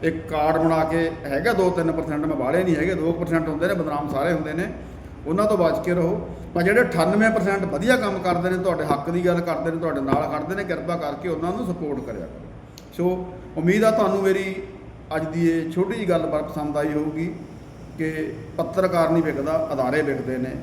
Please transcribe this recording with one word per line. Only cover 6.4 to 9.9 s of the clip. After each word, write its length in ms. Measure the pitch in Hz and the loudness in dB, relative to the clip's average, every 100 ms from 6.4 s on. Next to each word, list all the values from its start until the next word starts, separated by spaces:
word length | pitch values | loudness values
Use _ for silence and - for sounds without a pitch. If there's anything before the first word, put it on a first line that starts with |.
| - | -6
ਪਰ 80 | 175 | 0
ਜਿਹੜੇ 200 | 175 220 | 4 6
ਅਠਾਨਵੇਂ 480 | 240 170 170 202 220 | 4 4 4 6 4
ਪਰਸੈਂਟ 340 | 220 180 196 180 | 4 2 0 0
ਵਧੀਆ 300 | 143 214 247 | 0 4 4
ਕੰਮ 240 | 214 190 | 4 0
ਕਰਦੇ 300 | 180 170 180 | 0 2 2
ਨੇ, 80 | 185 | 2
ਤੁਹਾਡੇ 280 | 185 165 151 | 2 0 2
ਹੱਕ 240 | 143 - | 0 2
ਦੀ 160 | 170 180 | 2 4
ਗੱਲ 140 | 170 | 2
ਕਰਦੇ 320 | 170 156 165 | 0 0 0
ਨੇ, 60 | 165 | 0
ਤੁਹਾਡੇ 240 | 165 | -2